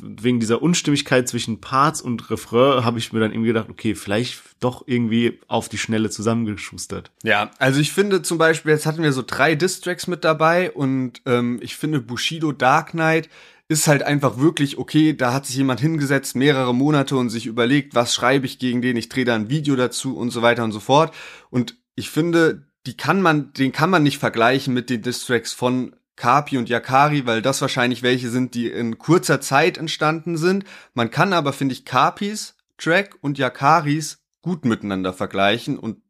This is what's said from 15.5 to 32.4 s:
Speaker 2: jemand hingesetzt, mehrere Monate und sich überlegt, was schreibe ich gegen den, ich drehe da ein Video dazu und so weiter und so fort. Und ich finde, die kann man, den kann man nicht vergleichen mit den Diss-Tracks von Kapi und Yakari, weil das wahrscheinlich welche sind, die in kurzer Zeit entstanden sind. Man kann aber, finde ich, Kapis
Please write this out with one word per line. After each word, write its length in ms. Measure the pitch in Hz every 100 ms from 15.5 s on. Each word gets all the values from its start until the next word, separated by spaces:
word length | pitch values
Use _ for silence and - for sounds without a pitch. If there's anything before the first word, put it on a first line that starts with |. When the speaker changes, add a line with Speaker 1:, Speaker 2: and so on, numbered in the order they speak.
| 127
Speaker 2:
jemand 240 | 135 120
hingesetzt, 560 | 147 165 139 139 139 123
mehrere 400 | 139 135 127 123
Monate 400 | 143 151 135 135
und 140 | 123
sich 160 | 113 117
überlegt, 500 | 113 117 143 139 120
was 180 | 120
schreibe 320 | - 123 135 127
ich 140 | -
gegen 220 | 127 123
den, 160 | 123 117
ich 100 | 113
drehe 160 | 131
da 120 | 123 117
ein 140 | 107
Video 280 | 151 143 131
dazu 400 | 123 - 135 87
und 140 | 120
so 100 | 113
weiter 240 | 117 120 113
und 80 |
so 80 | 107
fort. 340 | - 139 160 - - - _
Und 280 | 127 120 - _ -
ich 140 | 107
finde, 580 | - 170 165 160 104 - _ -
die 120 | 117
kann 240 | 131 185
man, 320 | 175 151 139
den 180 | - 131
kann 180 | 127 160
man 140 | 185
nicht 160 | 147 139
vergleichen 540 | 120 110 113 135 135
mit 160 | 123 120
den 120 | 123
Diss-Tracks 520 | 110 120 - 120 -
von 420 | - 123 127 123 - _ -
Kapi 400 | 123 135 147 135
und 100 | 110
Yakari, 580 | 117 113 131 147 147 123
weil 160 | 113
das 200 | 120 135
wahrscheinlich 420 | 135 - 123 117
welche 260 | 123 127 123
sind, 240 | 123 127
die 140 | 120 117
in 300 | 82 117 113
kurzer 420 | - 175 180 139
Zeit 380 | - 139 170 180
entstanden 600 | 160 - 156 160 165 165
sind. 280 | 170 196 196 - -
Man 160 | - 113
kann 220 | 139 185
aber, 220 | 175 143
finde 200 | - 139
ich, 120 | 127 -
Kapis 720 | 127 156 - 202 214